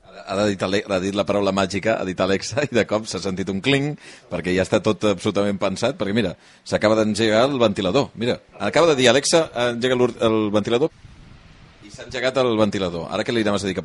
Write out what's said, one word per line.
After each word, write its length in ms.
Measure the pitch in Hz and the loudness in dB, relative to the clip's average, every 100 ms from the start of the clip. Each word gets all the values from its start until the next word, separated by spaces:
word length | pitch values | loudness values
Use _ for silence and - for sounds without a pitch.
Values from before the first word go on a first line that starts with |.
Ha, 300 | - - - | -20 -20 -6
ha 120 | 95 104 | -2 0
dit 120 | 95 95 | 0 -2
Ale-, 160 | 98 | -2
ha 140 | - 95 | 0 -2
dit 160 | 92 101 | 0 -2
la 80 | |
paraula 300 | 98 101 98 | 0 0 2
màgica, 400 | 95 95 98 110 113 | 0 0 -2 0 -2
ha 80 | |
dit 160 | 92 90 | -2 -2
Alexa, 460 | 95 98 - 110 147 | 0 0 -2 -4 -2
i 80 | |
de 100 | 120 98 | 0 2
cop 160 | 107 113 | 0 -4
s'ha 140 | 95 | -8
sentit 260 | 92 92 95 | -6 -6 -4
un 140 | 98 | -4
cling, 300 | 107 139 143 147 - - - | 0 0 0 -6 -16 -20 -10
perquè 240 | 85 82 | -6 -2
ja 140 | 92 92 | 0 2
està 160 | 110 | 0
tot 220 | 101 101 107 | 0 0 0
absolutament 540 | 92 107 98 101 101 | 0 -2 0 -2 -2
pensat, 340 | 101 95 120 139 | -4 -2 -4 -4
perquè 200 | 98 107 | -4 -2
mira, 160 | 95 78 - - - | -2 -6 -18 -20 -4
s'acaba 320 | 92 104 110 | 0 2 2
d'engegar 480 | 107 104 110 107 131 | 2 2 2 4 2
el 100 | 139 | 4
ventilador, 480 | 113 98 95 117 117 - | 2 2 0 0 -2 -4
mira, 160 | 117 - _ - | -4 -4 _ -6
acaba 320 | 101 147 165 | -2 2 4
de 80 | 143 | 4
dir, 100 | 127 | 4
«Alexa, 320 | 123 135 170 160 117 120 | 4 4 2 2 -2 -2
engega 260 | 120 123 127 | 0 0 2
l'ur-, 220 | 123 113 | 2 2
el 300 | 113 110 107 | 0 2 0
ventilador», 400 | 104 101 120 156 - - - - - - - - - - | 0 0 0 0 -4 -20 -20 -20 -20 -20 -20 -20 -20 -20
i 80 | |
s'ha 100 | - - | -20 -10
engegat 320 | 131 127 131 | -2 -2 2
el 100 | 127 110 | 2 4
ventilador. 500 | 107 101 92 87 80 | 2 2 -4 -4 -6
Ara 160 | 98 | -4
que 80 | 107 | -2
li 140 | 120 104 | 0 0
anem 100 | 101 | 0
a 80 | |
dir 80 | 98 | -2
que 80 | 92 | -4